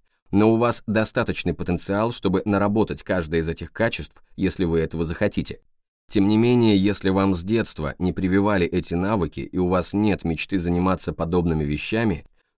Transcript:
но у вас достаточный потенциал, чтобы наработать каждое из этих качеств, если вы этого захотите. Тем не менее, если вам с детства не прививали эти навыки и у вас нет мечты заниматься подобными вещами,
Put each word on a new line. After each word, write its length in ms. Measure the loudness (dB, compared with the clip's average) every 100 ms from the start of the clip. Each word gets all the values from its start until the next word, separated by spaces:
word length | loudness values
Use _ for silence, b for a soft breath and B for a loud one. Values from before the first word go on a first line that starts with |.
| _ _ -2
но 200 | 4 4
у 40 | 4
вас 260 | 2 -2 -2
достаточный 640 | 0 0 -2 -2 -2 -4
потенциал, 580 | -4 -2 -2 -2 -2 -2
чтобы 300 | -2 0 0
наработать 600 | 2 2 2 2 0 -2
каждое 360 | -4 -4 -2 -2
из 80 | -2
этих 240 | -4 -8
качеств, 500 | -2 -2 -2 -10 -16 -18 -4
если 300 | -2 0 0
вы 140 | 0
этого 260 | 0 -2 -4
захотите. 560 | -2 -2 -2 -6 -8 _ _ _ _ -4
Тем 180 | 0 4
не 100 | 4
менее, 380 | 4 4 6 4
если 340 | 4 0 0
вам 260 | 2 2 0
с 80 |
детства 500 | 0 -2 -2 -4 -6 -4
не 140 | -4
прививали 520 | -2 0 2 2 2 0
эти 300 | -2 -2 -2
навыки 460 | 0 0 -2 -6
и 160 | -8 -2
у 80 | 0
вас 260 | 0 0
нет 300 | 0 0 0
мечты 340 | -2 -4 -2 -2
заниматься 560 | 0 0 2 0 -4
подобными 500 | -4 0 0 2 0
вещами, 600 | 0 -4 -4 -2 -2 -2 -8 _ _